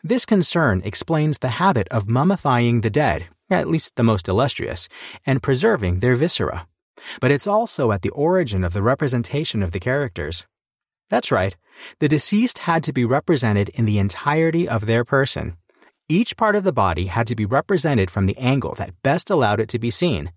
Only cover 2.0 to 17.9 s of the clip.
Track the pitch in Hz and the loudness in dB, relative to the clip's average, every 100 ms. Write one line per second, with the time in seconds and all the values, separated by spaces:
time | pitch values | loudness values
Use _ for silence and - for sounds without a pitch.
2 | 101 120 160 190 147 123 120 120 110 113 | 0 0 2 0 2 2 2 2 0 0
3 | 143 76 87 _ _ 180 - 160 - - | 0 -2 -6 _ _ -2 0 -2 -2 0
4 | 117 104 - 98 135 - - - - - | 2 2 0 0 0 -2 -4 -4 -6 -10
5 | - - - 135 - 131 208 190 92 92 | -20 -10 -2 0 2 2 2 2 0 0
6 | 120 123 165 - 90 87 - _ _ - | 2 2 2 0 -2 -4 -12 _ _ -20
7 | - - 127 143 196 208 233 - 123 101 | -18 -4 0 0 2 0 0 0 0 0
8 | - - 151 185 143 98 90 98 104 135 | -4 0 2 2 0 -2 -2 0 0 0
9 | 147 120 113 143 160 113 92 92 120 139 | 0 -2 -4 -4 -4 -4 -4 -4 -2 -2
10 | 135 87 76 85 - _ _ _ _ _ | -4 -6 -6 -6 -10 _ _ _ _ _
11 | _ 226 - 113 95 - _ - - - | _ -2 0 0 0 -4 _ -20 -20 -2
12 | 151 147 - 208 240 - - 165 - 131 | 0 2 2 2 2 0 0 0 0 -2
13 | 117 135 - 156 117 101 101 - 113 104 | 0 0 2 2 2 2 0 0 0 2
14 | 98 - - 151 165 170 175 113 107 113 | 0 0 0 2 2 0 0 -2 0 0
15 | 123 139 135 - 113 87 _ _ _ _ | 2 0 0 -2 -6 -10 _ _ _ _
16 | _ 165 240 - 220 208 190 123 98 85 | _ 0 0 0 2 2 0 2 0 0
17 | 92 95 117 110 101 135 - 185 165 | -2 -2 -2 -2 0 0 2 0 2